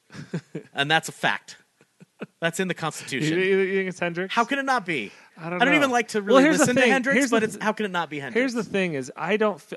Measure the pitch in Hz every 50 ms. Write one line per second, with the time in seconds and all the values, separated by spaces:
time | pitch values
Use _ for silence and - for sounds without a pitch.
0 | _ _ - - - - - 156 - _ - 156 - - - 135 143 147 160 160
1 | - - - - - 135 104 - - - - - _ _ _ _ _ _ _ _
2 | - - _ - - - _ _ - 170 - - 190 180 165 - 165 156 - -
3 | - - - 131 151 151 160 180 190 190 196 190 196 185 196 190 190 185 180 -
4 | 175 175 170 175 185 190 - 233 233 226 285 277 269 269 262 247 185 185 165 131
5 | 104 92 - - - - _ - 160 165 175 180 240 269 294 302 285 262 240 240
6 | 226 - - 214 196 202 240 269 269 311 320 277 294 247 247 269 254 240 269 269
7 | 247 269 277 254 285 233 240 226 220 220 - 208 - 214 214 - 214 196 185 175
8 | 165 139 151 143 139 131 113 233 262 269 226 240 196 160 165 196 185 175 156 135
9 | 127 131 - - 151 170 208 208 220 214 185 143 - - -